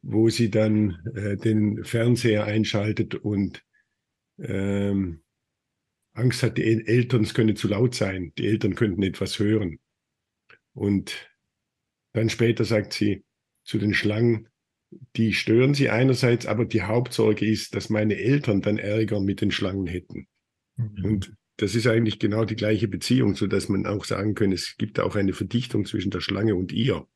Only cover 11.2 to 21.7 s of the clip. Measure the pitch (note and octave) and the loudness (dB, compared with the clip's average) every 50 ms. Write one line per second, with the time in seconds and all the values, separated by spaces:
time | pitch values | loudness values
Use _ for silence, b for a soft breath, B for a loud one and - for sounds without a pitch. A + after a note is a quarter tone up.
11.2 | - - _ _ _ _ _ _ _ _ _ _ _ _ _ _ _ _ _ A2 | -16 -20 _ _ _ _ _ _ _ _ _ _ _ _ _ _ _ _ _ 0
12.2 | A2 A2 - - A#2 A2+ A2+ - A#2 G2 A#2 G#2+ G2+ - - - G#2 G#2 G2 G2 | 0 0 2 2 2 2 4 2 0 2 2 0 0 -2 -4 0 0 0 0 -2
13.2 | _ _ _ _ _ _ _ _ _ - - G#2+ G2+ G#2+ G2 - - G#2 G#2+ A2 | _ _ _ _ _ _ _ _ _ -6 -4 0 0 0 0 0 0 0 0 2
14.2 | A#2 A#2+ A#2 G#2+ G#2 _ _ _ _ _ _ _ _ _ - - - _ _ - | 2 2 2 0 -4 _ _ _ _ _ _ _ _ _ -20 -20 -20 _ _ 0
15.2 | A2+ A2 F#2+ - - - A2 A#2 B2+ C#3 D3 C3+ C#3 A2+ G#2+ A2+ C3 C3 B2+ - | 2 2 2 0 2 4 4 6 6 4 4 2 2 2 2 2 4 4 4 4
16.2 | - B2 A#2+ A#2 - - G#2 G#2 G2 G2 - A2 F#2 G2 A2 A#2+ B2 B2 - - | 4 2 2 2 0 -2 -2 -2 -2 0 0 -2 -2 0 0 0 0 -2 0 2
17.2 | A2 A2 G#2+ - G2+ G#2+ A2 G#2 - - - G#2+ F#2+ - A2 G#2+ G#2+ G#2+ G2+ - | 2 2 4 2 2 0 0 -2 -2 -6 -6 -8 -4 -2 -2 0 2 0 0 0
18.2 | - A2+ C#3 D3 C#3+ - G#2 G2 F2+ G#2 G#2+ - - G2+ G#2 A2 A2 G2+ G#2 G#2 | 0 0 0 2 2 2 0 2 2 0 -2 -2 -2 -2 0 0 0 0 0 -2
19.2 | G2 G2 G2 - - G2+ - - G2+ F#2+ F#2+ G2 F#2+ E2+ F2 F2+ - _ - - | 0 -2 -2 0 -2 -2 -2 -2 -4 -4 -4 -4 -6 -4 -6 -8 -10 _ -16 -16
20.2 | - _ _ _ _ _ _ _ _ _ _ - A#2 G#2+ G#2 G#2 F2+ G2+ G#2+ G2 | -16 _ _ _ _ _ _ _ _ _ _ -8 -8 -6 -6 -4 -2 0 0 0
21.2 | F2+ - - _ _ _ _ - A2 G2 | -2 -8 -14 _ _ _ _ -2 -2 0